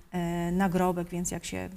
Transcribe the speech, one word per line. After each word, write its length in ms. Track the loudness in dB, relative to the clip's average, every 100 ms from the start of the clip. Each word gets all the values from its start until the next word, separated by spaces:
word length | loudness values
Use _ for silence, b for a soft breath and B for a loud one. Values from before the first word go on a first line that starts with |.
| -6
e, 400 | -2 0 0 0
nagrobek, 560 | 2 4 4 2 2 -2
więc 220 | -4 -4
jak 140 | -4
się 240 | -6 -6 -8